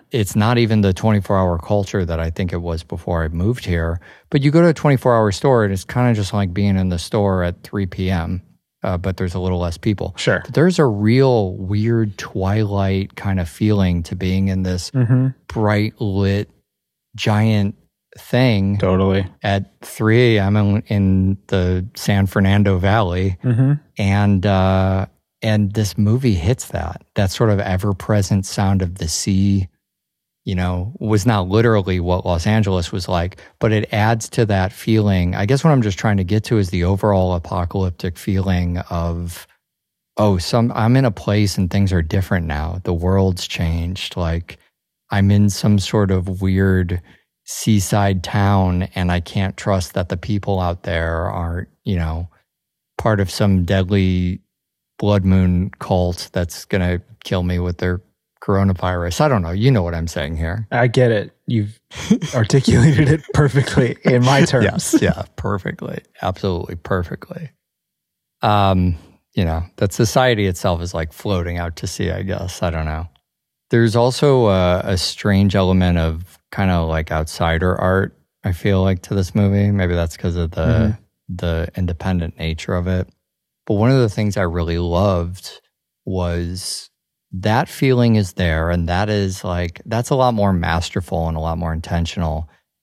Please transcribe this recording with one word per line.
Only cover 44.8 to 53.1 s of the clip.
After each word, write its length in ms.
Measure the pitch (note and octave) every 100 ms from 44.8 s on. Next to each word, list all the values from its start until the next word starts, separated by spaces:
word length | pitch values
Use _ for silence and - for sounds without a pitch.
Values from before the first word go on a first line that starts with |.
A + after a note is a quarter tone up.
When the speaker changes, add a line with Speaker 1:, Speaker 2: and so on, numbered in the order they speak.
| _ _ _
Speaker 1:
I'm 220 | G2+ G2
in 180 | G2+ G2+
some 300 | F#2+ G#2+ G2+
sort 320 | - A2 G2
of 280 | F#2+ F#2 F#2
weird 640 | F#2+ F#2+ G2 F#2 F2 F2 - _ _ _
seaside 800 | - - - G#2 F#2 G#2+ G2+ F#2
town 640 | - G#2+ G2+ G2+ F#2 F2+ F2+
and 160 | - F2+
I 80 | F2
can't 380 | E2 G#2+ G2 -
trust 380 | - F#2+ F2+
that 140 | G2 F2+
the 80 | F#2
people 440 | - G2+ F#2+ F#2+
out 240 | F2 F2+
there 420 | - E2+ E2 E2 F#2
aren't, 420 | F#2+ E2+ E2+ - _
you 140 | - F#2
know, 320 | D#2+ D#2+ F2 _ _ _ _ _ _ -
part 220 | A#2